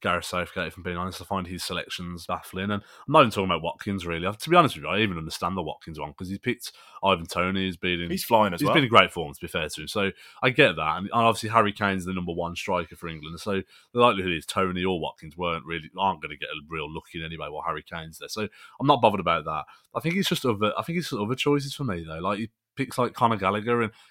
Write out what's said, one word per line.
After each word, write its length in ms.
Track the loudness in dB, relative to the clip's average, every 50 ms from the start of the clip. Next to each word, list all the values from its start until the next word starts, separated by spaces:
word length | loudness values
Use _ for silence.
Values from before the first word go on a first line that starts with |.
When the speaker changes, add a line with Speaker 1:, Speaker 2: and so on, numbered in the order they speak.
Speaker 1:
Gareth 240 | -2 0 0 0 -2
Southgate, 420 | -2 -4 -4 -4 -4 -4 -6 -6 -6
if 100 | -8 -8
I'm 60 | -8
being 140 | -6 -4 -4
honest. 240 | -4 -6 -6 -10
I 40 | -8
find 220 | -4 -4 -4 -4 -4
his 160 | -8 -8 -6
selections 640 | -6 -6 -6 -6 -6 -8 -8 -8 -8 -10 -10 -6 -6
baffling. 380 | -6 -6 -6 -8 -6 -4 -2 -2
And 20 | -2
I'm 80 | -2 -4 -8 -18 -16 -6 4
not 100 | 6 6
even 100 | 6 6
talking 140 | 4 0 0
about 160 | 0 0 0 -2
Watkins, 420 | -4 -8 -6 -6 -4 -4 -4 -4
really. 220 | -4 -4 -2 -2 -4
I, 40 |
to 180 | -4 -4 -2 4
be 60 | 6
honest 200 | 6 6 6 2
with 80 | -2 -4
you, 60 | -2
I 100 | 0 2
even 180 | 2 2 0 -2
understand 400 | -4 -6 -6 -4 -4 -2 -2 -2
the 60 | -4
Watkins 360 | -4 -6 -8 -12 -14 -12 -10
one 140 | -10 -12 -10
'cause 160 | -10 -8 -8
he 80 | -8 -4
picked 340 | -2 -4 -4 -4 -6 -12 -16 -16 -20 -20 -12 -2 2
Ivan 220 | 2 2 2 0
Toney, 400 | -4 -2 0 0 0 0 0 0
who's 120 | -2 -2 -2
been 220 | -2 0 0 0
in, 100 | -2 -4
Speaker 2:
He's 120 | -4 -4 2
flying 300 | 4 6 6 6 4 4
as 80 | 2
Speaker 1:
he's 60 | 2 4
Speaker 2:
well. 80 | 4
Speaker 1:
been 80 | 4 4
in 60 | 8
great 220 | 8 8 8 8
form, 220 | 4 -4 -6 -6 -8
to 60 | -10
be 60 | -12 -6
fair 200 | -4 -4 -4 -4
to 140 | -6 -8
him. 60 | -10 -6
So 240 | -4 -2 -2 -2 -2 -6 -12 -20 -8 -2 0
I 80 | 0
get 240 | 6 6 6 6 6
that. 220 | 2 0 -2 -2 -2
And, 80 | -4 0
and 20 | 2
obviously, 360 | 4 4 4 4 2 -2 2
Harry 220 | 4 4 4 4 2
Kane's 320 | 0 0 0 0 0 -2
the 80 | -4 -4
number 180 | -4 -4 -4 -4
one 220 | -4 -4 -4 -6
striker 400 | -6 -4 -2 -2 -2 -2 -4 -10
for 120 | -12 -10 -10
England. 320 | -10 -10 -10 -12 -12 -8
So 240 | -6 -4 -4 -4 -4 -6 -12 -20 _ _ 2
the 60 | 6
likelihood 340 | 6 6 6 4 0 -2 -2
is 120 | -2 -4
Toney 380 | -4 0 0 0 2 0 0 0
or 140 | 0 0 0
Watkins 360 | -2 -6 -8 -12 -16 -18 -8
weren't 300 | -6 -4 -2 -2 -4 -6
really, 240 | -6 -8 -8 -8 -10 -6 0
aren't 240 | 0 0 0 -2
gonna 140 | -6 -12 -12 -10
get 120 | -10 -10
a 120 | -10 -10 -10 -8
real 220 | -6 -6 -6 -6
look 140 | -8 -10 -12 -10 -10
in 80 | -10 -10
anyway 240 | -8 -8 -10 -10 -10
while 140 | -8 -6 -6
Harry 180 | -6 -6 -6 -8
Kane's 360 | -10 -10 -10 -10 -12 -14 -14
there. 100 | -14 -10
So 180 | -6 -6 -6 -6 -8 -14 -20 -20 -10 -2
I'm 80 | 2 4
not 140 | 6 6
bothered 180 | 6 6 4 4
about 240 | 2 2 2 2 0
that. 180 | -2 -4 -6 -6 -8 -14 -20 _ _ -8
I 40 | -4
think 140 | -2 0 0
it's 140 | 0 0 0
just 160 | 0 0 0
other, 280 | 0 0 2 2 0 0 0
I 60 | -4
think 160 | -4 -4 -4
it's 100 | -4 -4
just 100 | -2 -2
other 140 | -2 -2 -2
choices 380 | 0 2 2 2 2 0 -2 -6
for 100 | -4 -4
me, 180 | -2 -2 -4 -6
though. 160 | -8 -8 -4
Like, 200 | -2 -2 -2 -2
he 100 | -4 -6 -8 _ _ _ _
picks, 220 | -6 -4 -4 0 0
like, 160 | 0 0 2
Conor 220 | 2 4 4 4 4
Gallagher 440 | 2 2 0 0 0 0 0 2
and 100 | 0 -2 -4 -8 -18 _